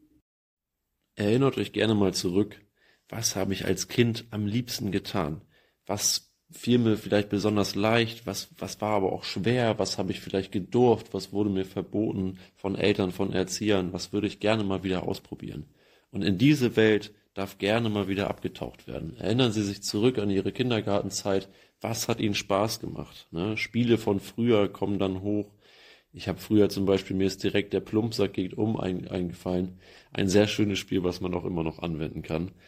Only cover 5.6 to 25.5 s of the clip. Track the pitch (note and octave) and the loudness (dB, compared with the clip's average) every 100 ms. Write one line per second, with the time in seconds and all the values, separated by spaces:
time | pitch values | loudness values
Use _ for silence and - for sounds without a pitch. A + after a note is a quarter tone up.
5.6 | _ _ - G#2 - - _ _ _ - | _ _ -8 -2 0 -2 _ _ _ -8
6.6 | A#2+ A#2+ A2+ G#2 F#2+ G#2 G2+ G2+ G#2 G#2+ | 2 4 4 2 2 0 2 0 2 2
7.6 | F#2+ G2 G#2+ A#2 A2+ - - G2 - - | 0 0 2 2 0 -4 -8 -8 -10 -12
8.6 | F#2+ - G#2+ G2+ F#2 F#2+ - G#2 F#2+ B2 | -12 -6 -2 0 0 -2 -6 -4 0 2
9.6 | A2+ G#2+ F#2+ - G2 G2 - G2 F#2+ G#2 | 2 0 -2 -2 -4 -6 -2 -4 -2 -6
10.6 | F2 A#2+ B2 G#2+ - F#2+ - G2+ G#2 F#2+ | 0 4 6 6 2 -8 -6 -2 0 0
11.6 | F#2 G2+ E2+ G#2+ A2 - F#2 F#2 - _ | -2 -6 -4 -2 -2 -2 -4 -6 -18 _
12.6 | G2 G2+ G2+ G#2 F#2 F#2 G2 F#2+ F#2 - | -6 0 2 2 0 0 -2 0 -2 -2
13.6 | G#2+ G2 F2+ F#2 - G#2 G2+ - G#2 A2 | 0 2 0 -6 -4 -2 -2 -2 -2 0
14.6 | G2+ F#2+ F#2+ F#2 - F#2+ - - - G2+ | 0 -2 -2 -2 -2 -6 -8 -12 -12 -12
15.6 | - _ _ _ _ F#2+ G2 F#2 C#3 C#3+ | -14 _ _ _ _ -2 0 4 6 6
16.6 | A#2+ - A2 G#2 - - _ - G2 - | 4 6 6 4 0 -20 _ -8 -8 -4
17.6 | G2 A2+ A2+ G#2 F#2+ G2 G2 - - - | 0 2 2 0 0 -2 -2 -4 -6 -8
18.6 | A#1+ - - B1+ - A#2+ F#2 A#2+ B2 G#2 | -10 -10 -12 -10 -10 -6 -2 2 2 2
19.6 | G2+ G2 - G#2 B2 B2+ G2+ F#2+ G2+ - | -2 -4 -4 2 2 2 0 0 0 -2
20.6 | B2 A2+ G2+ G2+ G2 - G#2 G2 - - | 0 0 0 -2 -2 -4 0 0 -2 -20
21.6 | _ _ G#2+ A2+ - A2+ A2 G2+ - G2 | _ _ -6 -4 -2 0 0 -2 0 0
22.6 | A2 - E2 E2+ D2 - - E2 G#2 A2 | 0 -4 -10 -10 -12 -16 -12 -4 -4 -4
23.6 | - A2+ A#2+ A2 G#2+ G2 - - A#2+ G#2+ | -4 0 4 4 4 0 -2 -2 4 4
24.6 | G2 - G2 G2 G2 F#2 G2 G#2 - | 4 -2 -4 0 -2 -2 -2 -2 -4